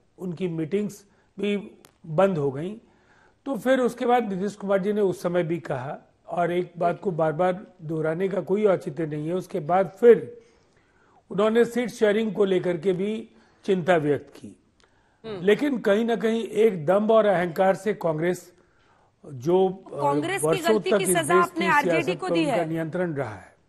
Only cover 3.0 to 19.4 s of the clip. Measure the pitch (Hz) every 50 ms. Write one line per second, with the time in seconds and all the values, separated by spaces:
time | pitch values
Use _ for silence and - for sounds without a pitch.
3 | _ _ _ _ _ _ _ _ - 277 269 202 - 247 262 254 254 233 240 -
4 | 254 240 247 247 233 202 196 175 196 208 196 - 202 190 202 196 180 208 208 208
5 | 208 185 170 - - 180 175 180 175 160 170 160 - - 135 127 123 143 180 -
6 | - _ _ _ _ - 160 175 175 165 175 180 180 180 - 170 180 170 170 170
7 | - 208 170 156 160 160 147 156 180 185 185 190 - - - - 165 147 165 156
8 | 156 160 160 170 196 190 180 185 170 - 185 208 214 202 180 165 - 180 147 151
9 | 165 151 151 151 151 160 175 185 180 - - 180 151 147 175 190 196 156 - -
10 | 240 240 220 170 120 - - - - _ _ _ _ _ _ _ _ _ _ _
11 | _ _ _ _ _ - - 180 208 220 220 233 233 233 233 240 247 202 - -
12 | 220 208 202 220 226 220 180 214 208 196 190 180 147 180 175 165 147 196 180 170
13 | 190 208 220 226 220 - _ _ _ _ _ _ - - 190 185 160 190 180 165
14 | 143 147 143 127 - - - - - 104 - _ _ _ _ _ _ _ _ _
15 | _ _ _ _ - 226 208 180 165 196 208 208 277 294 269 214 - 214 196 208
16 | 233 226 233 190 196 226 226 226 220 - - 202 214 226 196 175 147 151 185 208
17 | 214 214 226 220 214 208 190 170 180 175 156 175 185 190 190 185 - 214 196 -
18 | - 170 156 151 160 180 180 175 - - - _ _ _ _ _ _ _ _ _
19 | _ _ _ _ - - 143 127